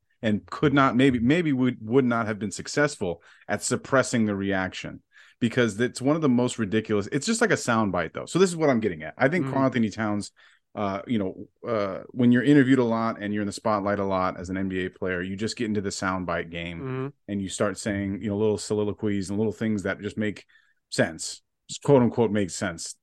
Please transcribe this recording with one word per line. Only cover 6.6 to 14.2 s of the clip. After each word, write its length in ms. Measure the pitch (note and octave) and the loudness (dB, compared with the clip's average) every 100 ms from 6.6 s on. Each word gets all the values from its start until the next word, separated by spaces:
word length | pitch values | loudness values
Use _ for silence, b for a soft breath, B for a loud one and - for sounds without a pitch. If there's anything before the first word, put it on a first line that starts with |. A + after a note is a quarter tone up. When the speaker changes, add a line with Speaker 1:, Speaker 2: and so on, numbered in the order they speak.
| G#2 A2 G#2+ G#2 G2+ | -2 -2 0 -2 0
Speaker 1:
It's 160 | D3 A3 | -4 -2
just 140 | A3+ | 0
like 100 | A3 | 2
a 40 | |
soundbite, 580 | C#3+ - A2+ G#2 F2+ D#2+ | 2 2 2 2 0 -4
though. 140 | - B1 | -6 -2
So 120 | E3+ | 2
this 120 | F#3+ | 2
is 40 | |
what 160 | E3 D3+ | 2 2
I'm 80 | A#2+ | 2
getting 240 | G#2+ D#2 | 0 -4
at. 120 | D#2 - | -8 0
I 80 | C3+ | 2
think 180 | F3+ C3+ | 2 -2
Speaker 2:
Mm-hmm. 80 | |
Speaker 1:
Karl 100 | C3+ | 0
Anthony 260 | C3+ B2 G#2+ | 2 2 0
Towns, 400 | A2+ A2 G#2 - _ b b _ - | 0 -2 -2 -4 _ b b _ -6
uh, 240 | G2+ G2 - | -4 -4 -2
you 100 | A2+ | -2
know, 500 | F#2+ - - _ A#2 | -2 -6 -14 _ -4
uh, 360 | A2 G2 F2+ - | -2 -2 -6 -6
when 200 | B2 A#2+ | 2 6
you're 140 | B2 | 6
interviewed 340 | B2+ D3 B2+ C3 | 8 6 8 6
a 60 | |
lot 360 | A#2 A2+ A2+ G#2 | 4 0 -2 -2
and 140 | G2+ | -4
you're 80 | G#2 | -2
in 40 | G2+ | -4
the 40 | |
spotlight 460 | - A2+ G#2 G2+ G2+ | -2 0 0 0 0
a 60 | |
lot 340 | G2 F#2+ | 0 0